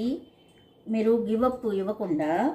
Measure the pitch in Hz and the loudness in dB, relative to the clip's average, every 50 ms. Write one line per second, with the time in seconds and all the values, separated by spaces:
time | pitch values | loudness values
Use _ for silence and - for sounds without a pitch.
0 | 220 247 285 349 - - _ _ - - - - - - _ _ - - 220 220 | -2 -2 -4 -4 -8 -14 _ _ -20 -20 -20 -20 -20 -20 _ _ -8 -4 0 2
1 | 214 220 233 226 208 202 220 220 247 254 247 - - 220 202 196 190 196 208 - | 4 4 4 2 2 0 0 2 2 0 0 -2 -4 -2 -2 -2 -2 -2 -4 -4
2 | 214 185 - 156 156 151 165 185 240 302 | -2 -2 0 0 0 0 0 2 0 0